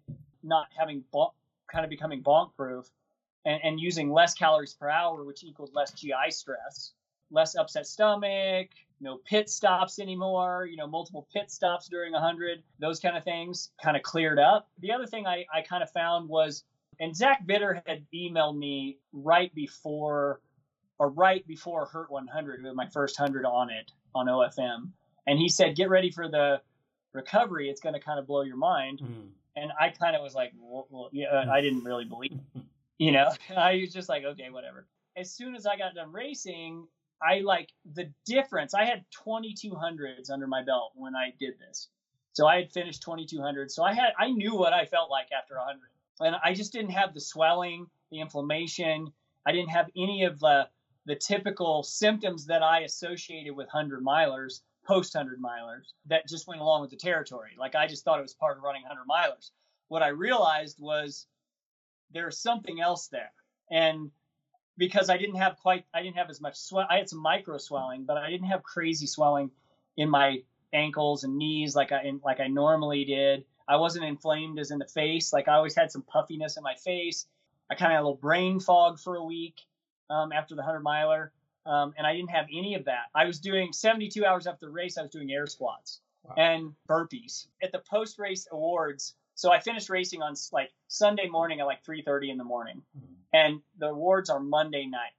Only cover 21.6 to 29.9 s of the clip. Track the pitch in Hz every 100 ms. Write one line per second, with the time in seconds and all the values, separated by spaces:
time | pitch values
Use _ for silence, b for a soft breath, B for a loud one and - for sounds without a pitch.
21.6 | 170 170 143 165 165 139 127 151 147 131
22.6 | 131 127 123 151 139 - 143 135 127 123
23.6 | 123 110 110 _ _ 131 127 127 120 -
24.6 | 127 117 170 - _ _ - 143 170 -
25.6 | 170 147 185 185 185 170 165 156 143 139
26.6 | _ _ _ _ _ 131 131 202 226 165
27.6 | 139 139 160 147 - 147 135 143 139 127
28.6 | 165 165 135 139 127 113 101 - _ 147
29.6 | 147 147 170